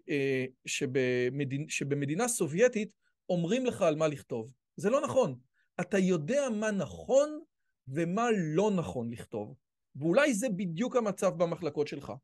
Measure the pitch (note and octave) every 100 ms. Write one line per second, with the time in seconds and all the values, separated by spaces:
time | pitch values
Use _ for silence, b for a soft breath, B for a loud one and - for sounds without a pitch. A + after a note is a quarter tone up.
0 | - C#3+ C3+ C3 B2+ - C3+ - C#3 C3+
1 | B2+ B2 B2 C#3 C#3 C#3 - - C#3+ C#3+
2 | C#3+ E3+ B3 - D#3+ E3+ A#3+ G#3+ G#3+ _
3 | _ _ - F3 E3 B3+ B3 - E3+ D3+
4 | D#3 C#3 - A#2+ A2+ - _ - F#3+ C#4
5 | D4+ C4 F#3+ B2 _ _ _ - E3+ G3
6 | F#3 F3+ D3 C#4+ C4 G#3 A3 G3 D3 E3
7 | - C4+ D4+ D4+ - _ _ _ C3 C#3
8 | E3+ G3 A#3+ G#3 D#3 D#3+ G#3+ F#3 D3 B2+
9 | A#2 A#2+ - A2 G#2+ C3+ _ _ _ C3
10 | D#3+ A3 D4 G3+ C4 F3+ F#3 D#3+ B3 B3+
11 | G#3+ - F#3+ E3 E3+ D#3+ D#3 D3+ C#3+ D3
12 | - A#2